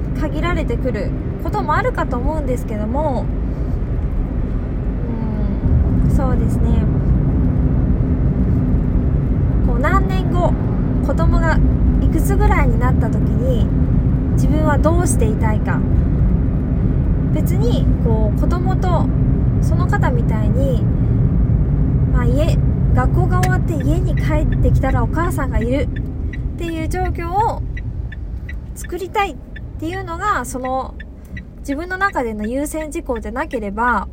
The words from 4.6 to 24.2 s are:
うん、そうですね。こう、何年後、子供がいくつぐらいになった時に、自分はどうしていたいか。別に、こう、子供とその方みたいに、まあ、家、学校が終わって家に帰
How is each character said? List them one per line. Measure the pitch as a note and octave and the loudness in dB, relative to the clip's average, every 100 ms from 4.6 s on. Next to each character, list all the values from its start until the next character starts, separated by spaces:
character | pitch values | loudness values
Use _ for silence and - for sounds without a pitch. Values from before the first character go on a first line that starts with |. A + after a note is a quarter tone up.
| - - - - - - A3 G#3 G3+ G3 - - - - - | -4 -4 -4 -4 -4 -4 -4 -2 -2 -2 0 2 4 4 4
う | |
ん、 | - | 4
そ | C#4 | 4
う | - | 4
で | - | 2
す | - | 2
ね。 | - - - - - - - - - - - - - - - - - - - - - - - - - - - - - - - | 2 4 2 2 2 2 2 2 2 2 2 2 2 2 2 2 2 2 2 2 2 2 2 2 2 2 2 2 2 2 2
こ | |
う、 | - | 2
何 | D4 F#4+ F#4 | 2 2 2
年 | F#4+ - | 0 0
後、 | F4 E4 - - - - - - | 2 2 0 0 0 0 0 0
子 | |
供 | C4 - - | 2 2 4
が | A3 G#3 - - - - | 2 4 4 4 4 4
い | - | 2
く | D#3 | 2
つ | - - | 2 2
ぐ | G#3 | 4
ら | F#3 | 4
い | F3+ | 4
に | - | 2
な | - | 2
っ | - | 2
た | - | 2
時 | - | 0
に、 | - - - - - - - - - - - - | 0 0 2 2 2 2 2 2 2 0 0 2
自 | - | 2
分 | D4 D#4 | 4 2
は | C#4+ | 4
ど | D4 E4+ | 4 2
う | F4+ | 2
し | - | 2
て | - | 2
い | - | 2
た | - | 0
い | - | 0
か。 | - - - - - - - - - - - - - - - - - | 0 0 2 2 2 2 2 2 0 0 0 0 0 0 0 0 0
別 | - - - | 0 0 2
に、 | A#3 - - - | 2 2 2 2
こ | - A3+ A3 - | 2 2 2 0
う、 | |
子 | - | 0
供 | F#4 F#4+ G4 | 0 0 0
と | - C4+ - - - - - - | 2 2 0 2 2 2 2 2
そ | - - | 2 2
の | F4+ | 0
方 | G#4 E4+ | 0 0
み | C4+ | 0
た | - - | 0 0
い | - | 0
に、 | - C#4 C4 - - - - - - - - - - - - - | 2 2 0 0 0 0 2 2 2 2 2 2 0 0 0 2
ま | - | 2
あ、 | - | 2
家、 | C#4+ D4+ - - - - - | 2 2 2 2 2 2 2
学 | B3+ | 2
校 | - F#4+ | 2 2
が | F4 | 2
終 | F4 | 2
わ | F4 | 0
っ | |
て | - D#4 | 0 0
家 | - D#4+ | 0 0
に | - | 0
帰 | C#4 | 0